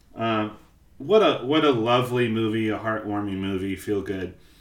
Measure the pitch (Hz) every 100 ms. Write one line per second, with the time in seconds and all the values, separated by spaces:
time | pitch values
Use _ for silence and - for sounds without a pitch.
0 | _ 110 113 110 104 - - _ _ -
1 | 139 214 196 - 123 156 147 120 113 123
2 | 123 123 120 110 110 110 110 101 113 110
3 | 107 104 101 95 98 95 98 95 - 101
4 | 95 98 92 - - -